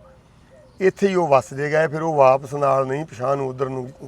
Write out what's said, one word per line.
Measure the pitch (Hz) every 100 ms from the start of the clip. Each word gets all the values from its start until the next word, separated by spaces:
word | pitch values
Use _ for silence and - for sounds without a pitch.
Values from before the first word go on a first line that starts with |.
| - - _ _ - - - -
ਇੱਥੇ | 185 - 202
ਹੀ |
ਉਹ | 180 160
ਵੱਸਦੇ | 131 - 135 147
ਗਏ। | 156 160
ਫਿਰ | 156
ਉਹ | 165
ਵਾਪਸ | 147 131 135 139
ਨਾਲ | 143 139 135 131
ਨਹੀਂ, | 143
ਪਛਾਣ | 156 - 131 139
ਨੂੰ | 131
ਉਧਰ | 127 131
ਨੂੰ | 131 127 -